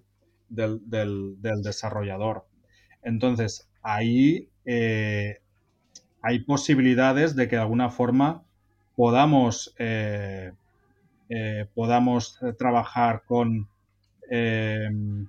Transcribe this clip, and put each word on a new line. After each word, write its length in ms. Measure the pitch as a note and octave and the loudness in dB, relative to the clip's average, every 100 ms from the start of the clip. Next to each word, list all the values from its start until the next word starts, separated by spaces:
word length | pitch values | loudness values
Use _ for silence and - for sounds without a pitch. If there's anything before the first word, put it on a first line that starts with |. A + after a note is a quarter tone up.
| _ _ _ _ - | _ _ _ _ -14
del, 300 | A#2 A2 A2 G#2+ | -6 -4 -4 -6
del, 460 | A2+ G#2 G2+ G2 F#2+ | -4 -2 -4 -6 -8
del 200 | A2 G#2+ | -6 -4
desarrollador. 840 | G#2 G2+ A2+ G#2 G2+ F#2+ A2 G#2+ - _ _ _ _ _ | -4 -6 -6 -4 -6 -4 -4 -6 -10 _ _ _ _ _
Entonces, 640 | A#2+ A2+ B2+ A#2+ G#2+ - - _ | -6 -2 0 0 -2 -6 -16 _
ahí, 640 | A2 G#2+ A2+ A#2+ C#3 E3+ - _ - | -4 -2 2 4 4 2 -4 _ -4
eh, 760 | A#2+ A2+ A2 G#2+ G#2 G#2 - _ _ _ _ _ - _ _ | -2 0 0 -2 -2 -4 -8 _ _ _ _ _ -20 _ _
hay 180 | A2+ A#2+ | -4 -2
posibilidades 960 | C#3+ C#3 D3+ C3+ B2+ B2 C3 C3+ D#3+ C3+ | 0 0 2 4 4 4 4 4 2 0
de 120 | A#2 | 0
que 100 | A#2 | 0
de 40 | |
alguna 280 | A2 A#2 B2 | 0 0 0
forma 540 | - A#2+ B2+ D3 E3 - _ _ _ _ - | 0 0 2 2 -2 -10 _ _ _ _ 2
podamos... 800 | A#2+ A#2+ D3+ C#3 B2 - - - | 4 6 6 4 4 0 -8 -8
Eh, 760 | A#2 A2+ G#2+ G#2 G2+ F#2+ F#2 F#2+ _ _ _ _ _ _ - | -6 -4 -4 -6 -8 -10 -12 -16 _ _ _ _ _ _ -10
eh, 380 | A2+ A2 G#2+ G#2 - | -6 -4 -6 -6 -4
podamos, 640 | A2+ A#2+ B2 B2 A2+ - | 2 4 4 2 -2 -6
eh, 120 | B2+ | -8
trabajar 680 | A2+ B2+ A#2+ A#2 - A#2 A2 - | -2 0 0 0 0 0 0 -2
con, 400 | A#2+ A#2 A2 G2+ _ _ _ _ _ - | 0 0 -2 -6 _ _ _ _ _ -4
eh, 580 | A#2+ A#2 A2+ A2 G#2+ G#2+ G#2+ G#2 G2+ | -2 0 0 -2 -2 -4 -4 -4 -6